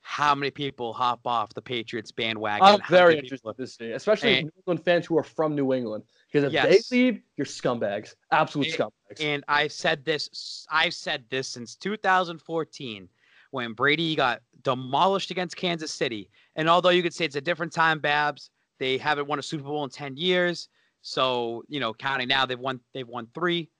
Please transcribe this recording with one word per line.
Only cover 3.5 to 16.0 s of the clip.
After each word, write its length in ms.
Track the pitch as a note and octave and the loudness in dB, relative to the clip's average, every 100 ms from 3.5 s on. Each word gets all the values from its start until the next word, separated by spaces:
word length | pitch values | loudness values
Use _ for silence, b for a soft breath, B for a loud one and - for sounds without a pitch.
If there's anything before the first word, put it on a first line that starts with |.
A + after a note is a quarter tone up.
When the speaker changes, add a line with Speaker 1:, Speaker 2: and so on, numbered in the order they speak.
Speaker 2:
interested 340 | G#2 B2+ - | -10 -10 -10
to 60 | A2+ | -8
see, 20 | |
especially 460 | A#2 - G#3+ C#3+ C3 | -6 0 2 4 2
Speaker 1:
And 60 | C#3+ | 0
Speaker 2:
New 60 | _ | _
England 280 | - E3+ | -4 -2
fans 220 | F3+ F3 E3 | 2 0 2
who 100 | D#3+ | -2
are 40 | |
from 320 | C3 - D#3 | -2 -2 -2
New 180 | D3 C3+ | 0 0
England. 300 | C3 A#2 G#2+ - _ _ | 0 -2 -8 -12 _ _
Because 180 | D3 | 0
if 80 | C#3 | 2
Speaker 1:
Yes. 360 | D3 C3+ F#3+ - | 2 4 4 4
Speaker 2:
they 80 | B3 | 4
leave, 260 | B3+ G3+ _ - | 4 2 _ -8
you're 100 | C#3 | -8
scumbags, 680 | - D3 A#2+ G#2+ G2+ - - _ | -2 -2 0 -2 -4 -8 -20 _
absolute 360 | D#3 D#3 D3 C#3+ | 2 2 0 -2
Speaker 1:
And 60 | |
Speaker 2:
scumbags. 460 | D#3 G#2+ _ _ G#2 | -2 -4 _ _ -6
Speaker 1:
and 240 | D3+ D3 C#3 | -2 -2 0
I've 220 | D3 D3+ | 0 0
said 340 | - F3 D#3+ | -2 -2 -2
this, 640 | C3+ D3+ - - - - - | -2 -4 -4 -12 -14 -16 -2
I've 240 | D#3 E3+ | 0 0
said 300 | - - D3+ A2+ | -2 -6 -8 -4
this 160 | C3 C3 | -6 -6
since 300 | B2+ A#2 - | -10 -14 -10
two 200 | F#3+ G#3 | -8 -2
thousand 440 | F#3+ F#3 F3 E3+ | 2 2 2 -6
fourteen, 680 | - E3 D#3 - C3+ G#2 F#2 b b b b | -6 -4 -4 -8 -12 -12 -14 b b b b
when 200 | C3 A#2 | -6 -6
Brady 440 | A2 C3+ D3+ E3 D3+ | 0 2 4 2 2
got 260 | C3 A2+ _ _ | 0 0 _ _
demolished 680 | - B2+ C3 C#3 F#3 G3 - | -2 -2 -2 2 4 2 -2
against 260 | F3+ F3 - | -6 -6 -4
Kansas 360 | F#3 E3+ D3+ | -4 -4 -6
City. 360 | - | -4